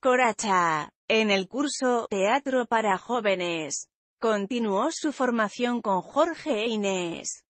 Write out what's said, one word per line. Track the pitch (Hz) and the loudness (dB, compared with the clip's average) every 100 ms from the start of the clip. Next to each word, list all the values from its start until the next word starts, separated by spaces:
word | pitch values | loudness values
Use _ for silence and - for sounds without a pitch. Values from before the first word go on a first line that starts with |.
Coracha, | 269 247 247 208 220 185 170 156 151 _ _ | 4 4 4 0 0 2 2 0 -4 _ _
en | 220 214 | 2 4
el | 196 190 | 2 0
curso | 247 294 - 254 240 - | -4 -4 -2 0 0 0
Teatro | 202 190 262 285 254 240 | 0 2 2 0 -2 2
para | 226 220 190 | 0 2 0
Jóvenes. | - 240 208 190 175 165 151 - - _ _ _ | 0 -2 0 0 0 -4 -4 -8 -12 _ _ _
Continuó | 226 214 196 247 220 196 269 | 0 0 0 -2 0 0 0
su | - 311 | -2 -6
formación | - 254 240 208 - 240 240 | -2 0 0 -2 -2 -2 -2
con | 220 190 | 0 -2
Jorge | 175 - 339 320 311 226 | 0 0 0 0 -4 -2
e | 226 | -2
Inés | 220 202 190 175 73 - - _ | -2 -2 -2 -4 -6 -10 -14 _